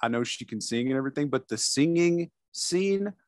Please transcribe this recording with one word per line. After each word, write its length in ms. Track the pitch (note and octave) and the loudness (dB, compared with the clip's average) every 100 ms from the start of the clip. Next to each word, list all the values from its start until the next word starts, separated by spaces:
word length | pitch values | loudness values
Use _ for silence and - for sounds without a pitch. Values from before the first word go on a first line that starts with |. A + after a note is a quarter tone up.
I 60 | A#2 | -2
know 160 | A#2 | 0
she 200 | A#2+ - | -2 -6
can 160 | B2 A2 | -8 -8
sing 280 | - A#2 B2+ | -4 -2 0
and 80 | C3+ | -2
everything, 320 | C3+ C3+ D3 | -2 -2 0
but 200 | C3 - | -2 -2
the 80 | A2 | -4
singing 720 | - - D#3 E3+ E3+ E3+ E3+ _ _ | 0 2 4 4 4 2 -2 _ _
scene, 600 | - - F3 G3 G3 G3+ - | -8 -2 0 2 0 -2 -8